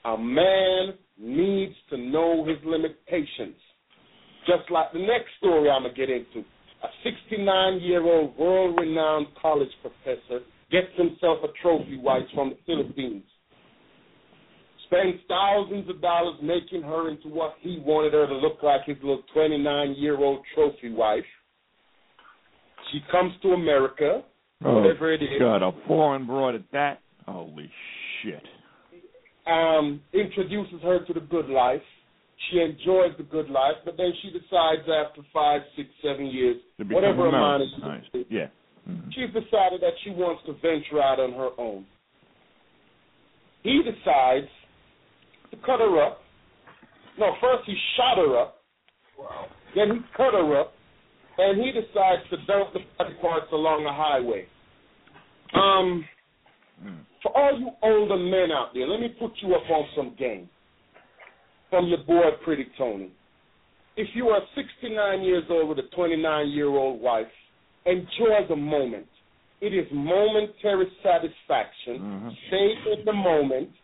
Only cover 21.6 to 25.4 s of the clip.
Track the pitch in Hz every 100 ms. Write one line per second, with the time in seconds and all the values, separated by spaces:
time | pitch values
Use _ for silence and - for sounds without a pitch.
21.6 | _ _ _ _ _ _ - _ _ _
22.6 | _ - - 147 143 180 185 180 196 180
23.6 | 160 139 135 - 151 226 - _ _ _
24.6 | 135 110 98 101 160 160 143 139